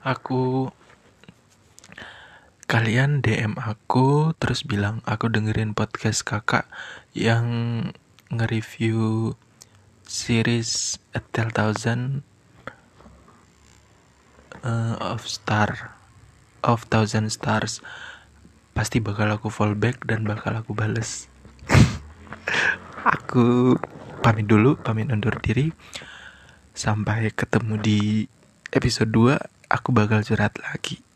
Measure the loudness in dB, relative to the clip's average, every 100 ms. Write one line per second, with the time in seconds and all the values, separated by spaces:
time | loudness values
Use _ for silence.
0 | -4 -6 -4 -2 0 -2 -4 -8 -20 -20
1 | _ _ -20 _ _ _ _ -20 -20 -20
2 | -20 -20 -20 -20 -20 _ -2 0 2 2
3 | 2 2 2 2 -2 -4 -6 -8 _ 2
4 | 4 4 2 0 -2 -2 -4 -2 -2 -2
5 | -4 -2 0 0 0 0 -2 -2 -4 -2
6 | -2 -2 -2 -4 0 -2 -2 -12 -16 -16
7 | -12 -2 2 2 2 -2 -2 -4 -6 -10
8 | _ _ _ -2 0 -2 -4 -2 0 2
9 | 0 0 -2 -4 _ _ -20 -20 _ _
10 | -12 -10 0 2 2 0 -2 -4 -4 -8
11 | _ -10 -6 -4 -2 0 0 0 -2 -2
12 | -4 -6 -10 _ _ -20 -20 -20 _ _
13 | -20 -20 -20 -20 _ _ -20 -20 _ _
14 | _ _ _ -20 -20 -12 -4 -2 -2 -4
15 | -4 -6 -8 -10 -2 2 2 -2 -12 -20
16 | _ -20 -20 -20 _ _ 2 2 2 2
17 | 2 0 -2 -4 -2 0 -2 -8 -12 -18
18 | -18 -20 -20 -20 -20 -20 _ -4 -2 -2
19 | -2 -2 0 0 -4 0 0 2 0 0
20 | -4 -2 -2 -4 -4 -4 -4 -4 -2 -2
21 | -4 -10 -14 -20 -20 -20 4 6 6 4
22 | -12 -20 -18 -12 -6 -2 0 -2 -8 -2
23 | -2 -2 0 2 4 4 4 2 0 -12
24 | -18 0 2 2 4 6 6 4 -2 -2
25 | 0 0 0 -2 -2 0 0 -4 -16 -16
26 | -16 -20 -20 -20 -20 -20 -20 -4 -2 0
27 | 0 0 -2 -2 0 0 0 0 2 2
28 | 2 0 -2 _ _ _ -4 -2 0 0
29 | 2 6 6 4 -2 _ _ -2 2 2
30 | 4 2 2 0 0 -2 -10 -8 -8 -10
31 | _